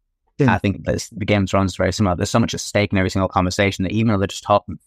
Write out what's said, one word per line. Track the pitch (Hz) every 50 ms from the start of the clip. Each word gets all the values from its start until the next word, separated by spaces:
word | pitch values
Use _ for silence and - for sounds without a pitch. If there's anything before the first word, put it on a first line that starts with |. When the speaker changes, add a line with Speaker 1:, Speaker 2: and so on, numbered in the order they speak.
| _ _ _ _ _ _ _ -
Speaker 1:
Yeah. | 143 127 92
Speaker 2:
I | 95
think | - 104 92 90 73
this, | 85 87 87 - -
the | - 92 101
Game | 95 104 101 95
of | 92
Thrones | - 98 95 95
is | - -
very | 92 95 92
similar. | - 107 92 87 82
There's | 98 -
so | - 117
much | 117 117 -
at | -
stake | - - - 104 104 -
in | - 98
every | 95 -
single | - 98 92 92
conversation | - 98 90 90 - - 101 98 95 - 92
that | 87 -
even | 110 110 117
though | 107 95
they're | 98 95
just | - - -
talking, | - 104 101 - - 90
it | - _